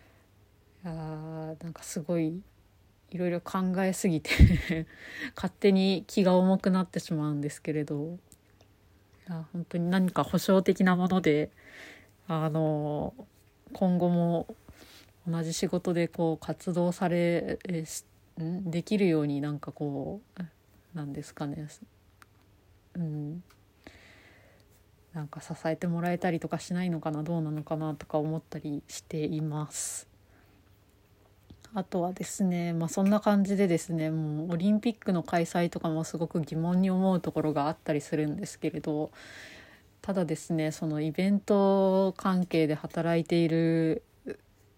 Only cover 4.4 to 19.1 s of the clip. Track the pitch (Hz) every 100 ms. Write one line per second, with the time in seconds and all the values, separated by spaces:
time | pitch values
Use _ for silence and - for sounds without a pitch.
4.4 | - 180 - 165 160 - - - 262 -
5.4 | 180 - 202 190 190 185 - - 185 185
6.4 | 185 190 202 185 175 170 - 160 151 147
7.4 | 143 - - 151 147 147 156 175 - -
8.4 | _ _ - _ _ _ _ _ - 165
9.4 | 156 175 170 175 170 185 185 - 143 180
10.4 | - 190 190 190 185 180 180 185 170 151
11.4 | 151 - - - - - - _ - 160
12.4 | 156 156 156 151 147 147 151 262 - _
13.4 | _ _ - - 185 180 175 175 170 170
14.4 | - 220 - - - - - _ 170 165
15.4 | 160 165 175 180 185 175 170 - 165 156
16.4 | - 156 - 175 175 175 180 175 170 170
17.4 | - - - 165 160 - - _ _ -
18.4 | 160 180 185 170 - 214 196